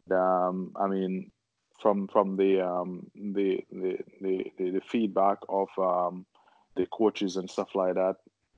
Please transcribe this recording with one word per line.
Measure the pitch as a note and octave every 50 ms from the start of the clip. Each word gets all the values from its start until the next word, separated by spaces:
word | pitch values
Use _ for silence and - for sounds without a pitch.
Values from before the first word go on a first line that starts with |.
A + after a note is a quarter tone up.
| - -
um, | F#2 F#2 F#2 F#2 F#2 F2+ F2+ F2+ F#2 F#2 F#2 F2+ - -
I | G2 G2
mean, | G2 F#2+ F#2+ F#2 F#2+ F#2 F#2+ - - _ _ _ _ _ _ _ _ _
from, | - A2 G2+ G2+ G2 F#2+
from | - A2 G2+ G2 G2 F#2+
the, | G2 G2 F#2+ F#2+
um, | F#2 F2+ F2+ F2+ F2+ F2+ F2+ F2 - - -
the, | - G2+ G#2 G2 G2 G2+ F#2+ F#2 - - - F2+
the, | F#2 F#2 F#2 F#2 G2+ - - - -
the, | G2 F#2+ F#2+ F#2 F#2+ - - -
the, | F#2+ F2+
the | F#2 F#2+ - -
feedback | - B2 A2+ G#2 F#2 F#2+ F#2+ G2 G2+ - - -
of, | F#2+ G2 G2 - - -
um, | F#2+ F#2 F2+ F2+ F2+ F2 F2+ F2+ F#2 - _ _ _ _ _ _ _ _ _ -
the | F#2 - -
coaches | - A2+ G#2 - - G#2 F#2+ F2
and | F#2+ F2+ F#2
stuff | - - G2 - -
like | G2 F#2 F#2 F2+
that, | F#2 F#2 F#2+ F#2+ - _ - _ _ _ _ _